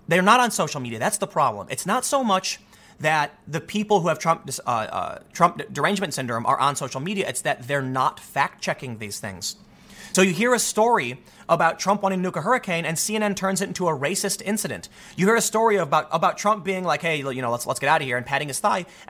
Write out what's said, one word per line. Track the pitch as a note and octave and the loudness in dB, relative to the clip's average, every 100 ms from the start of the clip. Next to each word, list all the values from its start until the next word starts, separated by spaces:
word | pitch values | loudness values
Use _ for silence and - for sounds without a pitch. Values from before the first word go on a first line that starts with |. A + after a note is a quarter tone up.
| - | 0
they're | F3 | 4
not | F#3+ B3 | 6 6
on | A#3+ | 4
social | - D#3+ C#3+ | 0 -2 -4
media. | A#2+ A2+ | -6 -2
That's | D#3+ G#3+ | -2 -2
the | G3 | -2
problem. | E3 C3+ G#2 F#2+ | 2 2 0 -6
It's | - F3 | -6 -2
not | A#3+ | -2
so | - C#4 A#3+ | 0 0 2
much | F#3+ - - _ - - - | 2 0 -8 _ -20 -20 -2
that | D3+ D#3 D3 - - | 0 2 0 -6 -8
the | D#3+ | -8
people | - G#3 G#3 G#3 | -4 -2 2 2
who | E3+ | 2
have | D#3 | 0
Trump | E3 E3 C#3 | 0 0 -2
dis-, | - - | -8 -2
uh, | |
uh, | A#2 G#2+ F#2+ E2+ - - | -2 -2 -4 -6 -8 -8
Trump | - F3 - D3 | 2 2 2 -8
derangement | C#3 D#3 G3+ F#3 | -2 0 0 -4
syndrome | C3+ B2+ A#2 A#2+ | -4 -4 -2 0
are | C3+ | 2
on | C#3 C#3 | 2 0
social | C#3 C3+ | -6 -6
media. | D#3+ G3+ - | -6 -4 -4
It's | - | -4
that | D3+ C3+ B2 | -2 -4 -2
they're | C#3+ | -2
not | C3 C3 C#3 - | -2 0 0 -2
fact-checking | - C#3 D3 - - D3+ C3 A2 | -6 -2 -2 -2 -8 -6 -8 -10
these | G#2+ - | -10 -10
things. | G#2+ F2+ - - - - - - - | -10 -10 -10 -12 -18 -20 -20 -20 -2
So | - | 2
you | F#3+ | 2
hear | E3 A#3+ | 4 2
a | A#3+ | 2
story | - - A#3 A3+ B2 B2+ - - - | 0 2 4 2 0 -8 -16 -6 0
about | E3 E3 E3 | 2 2 0
Trump | F3+ G3+ | 0 0
wanting | G3 F#3 | 0 0
to | F3+ | -2
nuke | F3 | -2
a | |
hurricane, | E3+ B3+ A3+ E3+ D#3+ | 0 0 0 -2 -2
and | D#3+ | -2
C | - G#3+ | -2 0
N | |
N | G#3+ G3 | 0 0
turns | F#3+ F#3+ | -2 -2
it | G3 | -2
into | F#3 F3 | -2 -2
a | |
racist | D3 C#3+ F#3+ G3 - | 0 -2 -2 -2 -4
incident. | F#3 G#3+ D#3+ G2 - - - - | -4 -4 -4 -8 -12 -20 -10 0
You | F#3 | 4
hear | A3+ | 4
a | |
story | - A3 A3+ G3+ | 2 4 4 4
about, | D3+ D#3 - | 2 2 2
about | E3 F3+ D#3+ | 2 2 2
Trump | G#3 G#3+ | 0 0
being | E3 F#3 F3+ | -2 -2 0
like, | D3 | 0
"Hey, | E3 D#3 | 0 -2
you | C#3 B2+ | -2 -4
know, | B2 | -2
let's, | A#2+ - | -2 -2
let's | B2+ | 0
get | C#3 | 4
out | D#3 | 2
of | C3+ | 2
here," | B2 | -4
and | A#2+ | 0
patting | C#3 D3+ | -2 -2
his | C3 | -2
thigh, | G#3 G3+ F3 - | 0 0 -4 -10